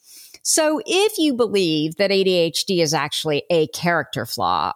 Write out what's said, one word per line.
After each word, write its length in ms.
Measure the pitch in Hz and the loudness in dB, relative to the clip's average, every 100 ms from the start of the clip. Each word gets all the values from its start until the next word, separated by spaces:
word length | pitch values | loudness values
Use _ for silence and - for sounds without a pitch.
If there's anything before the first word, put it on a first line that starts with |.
| - - - - | -20 -20 -20 -10
So 360 | - - 311 311 - | -2 0 2 0 -2
if 320 | 370 415 403 | 0 0 2
you 160 | 302 | 0
believe 640 | 240 220 196 170 156 156 160 | 2 0 2 2 0 -2 0
that 160 | 196 | 0
A 120 | 196 | 2
D 120 | 190 180 | 2 2
H 300 | 165 - - | 0 -2 -2
D 160 | 175 | 0
is 120 | 156 | 2
actually 500 | 156 143 - 160 143 - | 0 -2 -4 -2 -2 0
a 180 | 170 156 | 0 0
character 600 | - 170 165 135 135 120 | -2 -2 0 -2 -6 -6
flaw 460 | - 87 87 90 | -4 -2 0 -2